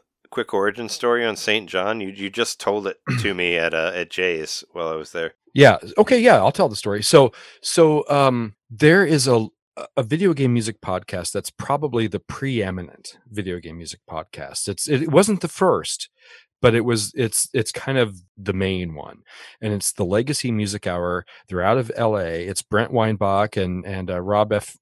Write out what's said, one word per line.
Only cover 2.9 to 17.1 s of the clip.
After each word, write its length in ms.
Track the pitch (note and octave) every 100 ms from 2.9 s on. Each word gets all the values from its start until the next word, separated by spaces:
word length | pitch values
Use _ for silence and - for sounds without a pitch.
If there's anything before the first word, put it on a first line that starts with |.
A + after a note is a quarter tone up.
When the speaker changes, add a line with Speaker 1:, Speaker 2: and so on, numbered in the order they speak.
| - -
Speaker 2:
<clears throat> 120 | B2+
Speaker 1:
to 120 | G#2
me 220 | F2+ F2 E2+
at, 180 | E2+
uh, 180 | D#2+ E2
at 160 | F2+ E2+
Jay's 540 | - F2+ D#2+ D#2 - -
while 160 | F2 E2
I 60 |
was 180 | D#2+ D2+
there. 220 | E2+ E2 - _
Speaker 2:
Yeah. 240 | C3+ C3+ F#2+ - -
Okay. 200 | G#3+ B3
Yeah. 160 | A#3 C3+
I'll 160 | G2+
tell 160 | E3+ D#3+
the 80 | G#2
story. 260 | G#2 G2+
So, 300 | G#2 D#3 B2+ - - -
so, 420 | - - D#3+ D3+ -
um, 460 | C#3+ C3+ B2 A2 - _
there 340 | A2+ D3+ F#3 E3
is 200 | D3+ C3
a, 200 | A#2 A2 _ _ - - -
a 60 |
video 300 | A2+ D#3 G3
game 180 | C#3+ C3
music 280 | A#2+ A2 G#2
podcast 520 | - F#2 - F#2 -
that's 180 | G2+ -
probably 560 | - - C#3+ D3 A#2 G#2+
the 140 | G2+
preeminent 960 | - - C3+ A#2+ F#2+ F#2 E2+ - - - _
video 280 | G#2+ F#2 F2
game 180 | E2 E2+
music 220 | D#2+ - _
podcast. 600 | D#2+ D#2+ - C#2 - -
It's, 200 | G2 -
it 220 | C#3 E3
wasn't 300 | D#3 G3+ -
the 80 | E3
first, 600 | - F#3+ G2+ - - - _ - - _ _
but 120 | B2
it 60 | A2+ A#2
was, 260 | A2+ G2+